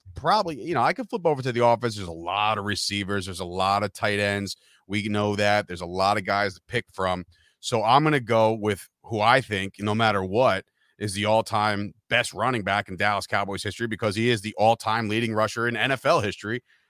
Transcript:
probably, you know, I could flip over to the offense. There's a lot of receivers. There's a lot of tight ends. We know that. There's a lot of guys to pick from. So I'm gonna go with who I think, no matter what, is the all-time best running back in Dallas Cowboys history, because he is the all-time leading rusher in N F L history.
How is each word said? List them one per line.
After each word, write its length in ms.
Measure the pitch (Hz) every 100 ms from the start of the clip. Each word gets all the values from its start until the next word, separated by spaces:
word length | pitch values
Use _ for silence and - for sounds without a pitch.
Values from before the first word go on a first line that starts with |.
| -
probably, 480 | - 156 208 185 139
you 120 | 143
know, 80 | 151
I 80 | 131
could 180 | 185 233
flip 160 | 190 170
over 160 | 143
to 120 | 131
the 120 | 117 120
offense. 300 | 117 120 104
There's 120 | 90
a 40 |
lot 460 | 82 85 98 107 107
of 80 | 101
receivers. 600 | 98 - 101 95 101 92
There's 140 | 87
a 60 | 90
lot 360 | 90 95 101
of 120 | 104
tight 260 | - 107 104
ends. 380 | 101 101 98 - _ _ -
We 200 | 104 104
know 300 | 104 104 101
that. 300 | 104 104 104
There's 100 | 87
a 60 | 87
lot 320 | 90 95 104
of 80 | 98
guys 300 | 101 101 -
to 60 | -
pick 180 | 123 -
from. 320 | - 92 90 87 _ _ _
So 200 | - 120
I'm 220 | 107 135
gonna 160 | 156 147
go 320 | 110 113 110
with 380 | 113 104 98 - _
who 180 | - 110
I 180 | 107 135
think, 360 | - 101 95 -
no 160 | 104 107
matter 260 | 110 101
what, 440 | 95 104 127 95 - _ _ -
is 140 | 107
the 100 | 95
all-time 680 | 104 110 110 110 107 101 101 - -
best 240 | 120 -
running 300 | 90 117 123
back 260 | 95 101 101
in 80 | 90
Dallas 280 | 104 101 -
Cowboys 380 | 104 98 98
history, 240 | 104 - 117
because 300 | 110 110 98
he 120 | 117
is 120 | 117
the 120 | 104 -
all-time 500 | 107 113 113 110 110
leading 260 | 107 117
rusher 360 | 107 110 - 117
in 80 | 117
N 140 | 123
F 140 | 135 135
L 140 | 165
history. 420 | 107 - 104 113 - _ _